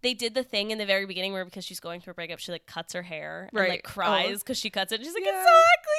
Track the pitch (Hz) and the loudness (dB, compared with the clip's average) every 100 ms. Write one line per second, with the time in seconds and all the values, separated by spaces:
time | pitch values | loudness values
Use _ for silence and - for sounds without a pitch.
0 | 247 240 233 233 254 214 208 220 202 190 | -4 -2 -4 -4 -2 -2 -2 -2 0 0
1 | 196 185 190 190 180 190 180 180 170 175 | 0 -4 -4 -4 -8 -10 -12 -12 -12 -12
2 | 180 175 165 165 - 165 - - 165 180 | -12 -12 -12 -10 -10 -12 -12 -12 -10 -10
3 | 180 160 151 160 190 220 185 180 - - | -10 -10 -10 -12 -6 0 0 0 -6 -4
4 | 180 202 180 202 - 254 214 - 190 220 | 0 2 0 -4 -6 -6 -4 -4 -4 -4
5 | 277 392 381 392 740 659 659 698 640 | -6 -4 -2 2 8 10 10 6 4